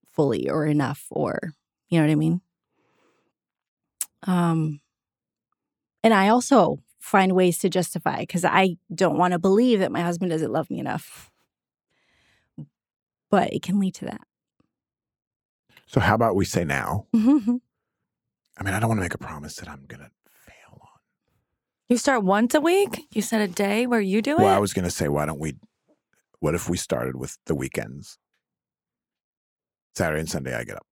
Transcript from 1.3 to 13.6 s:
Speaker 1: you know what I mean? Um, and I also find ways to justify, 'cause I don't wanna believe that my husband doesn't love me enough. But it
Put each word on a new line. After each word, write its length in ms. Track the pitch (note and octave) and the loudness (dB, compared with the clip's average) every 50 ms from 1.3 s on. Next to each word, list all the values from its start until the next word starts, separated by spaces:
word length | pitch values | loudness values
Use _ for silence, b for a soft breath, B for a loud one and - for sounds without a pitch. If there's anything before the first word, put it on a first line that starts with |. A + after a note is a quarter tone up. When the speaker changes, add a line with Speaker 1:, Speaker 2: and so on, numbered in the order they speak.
| - - - E3 - _ _ _ _ _ _ - | -4 -6 -8 -10 -14 _ _ _ _ _ _ 0
Speaker 1:
you 100 | F3 E3 | 2 2
know 80 | D#3 | 4
what 60 | D3+ | 4
I 40 | D#3 | 2
mean? 240 | D3+ D#3 E3 E3+ F3+ _ _ _ _ _ _ _ _ _ _ _ _ _ _ _ _ _ _ _ _ _ _ _ _ _ _ _ _ _ _ _ - - - _ - - | 2 2 0 0 -2 _ _ _ _ _ _ _ _ _ _ _ _ _ _ _ _ _ _ _ _ _ _ _ _ _ _ _ _ _ _ _ -14 -14 -14 _ -10 -4
Um, 560 | F#3+ F3+ F3 F3 E3+ D#3+ D#3+ D#3 D#3 D3 D3 _ _ _ _ _ _ _ _ _ _ _ _ _ _ _ _ _ _ _ _ _ _ _ _ - | -2 0 0 2 0 0 0 -2 -4 -6 -10 _ _ _ _ _ _ _ _ _ _ _ _ _ _ _ _ _ _ _ _ _ _ _ _ 2
and 100 | A3+ A3 | 4 4
I 140 | G3 F#3+ G3+ | 4 4 4
also 500 | A3+ B3 - - C#4 A#3 F3 - C#3+ C#3+ _ _ _ _ | 2 2 2 4 6 6 6 4 2 -4 _ _ _ _
find 320 | - - - G3 F#3+ F#3+ F#3 | -8 0 2 4 4 4 4
ways 240 | F#3 F#3 F3+ E3 - | 4 4 4 2 2
to 100 | - F#3 | -2 -2
justify, 560 | - F#3 F3 - - E3 - D#3 C#3 - F3 | 0 0 -4 -4 -6 -4 -4 -4 -4 -4 -8
'cause 200 | - - F3 F3+ | -4 -4 -2 0
I 320 | D#3+ - F#3+ F#3+ F#3+ E3+ - _ - E3 | 2 2 4 2 2 0 -4 _ -10 -2
don't 240 | - F#3+ E3 D3+ D3+ | 0 0 2 2 2
wanna 200 | F3+ F3+ F3+ E3+ | 2 2 2 0
believe 420 | E3+ G3 F#3+ G#3+ B3 B3+ A#3 G3 | 2 2 4 4 4 4 2 2
that 100 | F#3+ - | 0 -2
my 100 | - E3+ | -2 -2
husband 280 | E3+ F3 E3+ E3+ F#3 F3+ | -2 -2 -2 -2 -2 -2
doesn't 220 | D#3+ D#3+ D#3 - | -2 -2 -2 -2
love 180 | - D#3 D3 - | -2 -4 -4 -4
me 80 | - - | -8 -8
enough. 520 | C3+ C#3 - D3+ - - - - - _ _ _ _ _ _ _ _ _ _ _ _ _ _ _ _ _ _ _ _ _ _ _ _ _ - - D3 _ _ _ _ _ _ _ _ _ _ _ _ - | -6 -6 -6 -8 -8 -12 -20 -20 -20 _ _ _ _ _ _ _ _ _ _ _ _ _ _ _ _ _ _ _ _ _ _ _ _ _ -20 -20 -20 _ _ _ _ _ _ _ _ _ _ _ _ 2
But 220 | - F#3+ - - | 2 2 2 2
it 100 | - - | -4 -6